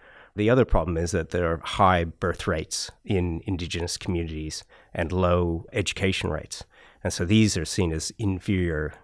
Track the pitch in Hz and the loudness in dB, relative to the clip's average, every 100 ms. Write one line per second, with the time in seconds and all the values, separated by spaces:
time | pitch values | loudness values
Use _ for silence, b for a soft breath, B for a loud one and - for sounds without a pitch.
0 | b b b 101 107 127 117 87 82 80 | b b b 0 4 4 4 4 2 -2
1 | 85 90 80 90 85 82 - - 95 90 | 0 -2 -2 -2 0 -2 -6 4 4 6
2 | 82 - 90 82 - 80 82 - - - | 2 -2 -4 -2 -2 -2 -4 -6 -8 -12
3 | - 98 87 82 - 95 85 87 82 - | -2 0 0 -2 -4 -4 -4 -6 -6 -6
4 | - 85 82 78 78 - - b b - | -4 -4 -4 -6 -8 -10 -14 b b -6
5 | 82 90 90 90 87 82 - 113 - - | -2 2 2 4 2 -2 -4 -4 -4 0
6 | 95 - 90 76 - - - b b b | -2 0 -2 -4 -8 -16 -16 b b b
7 | 92 - 90 110 107 90 78 - 87 80 | -6 -2 4 6 6 2 -2 0 0 0
8 | - - 104 92 - 92 87 76 76 - | -6 -4 -4 -2 -2 0 0 -2 -4 -8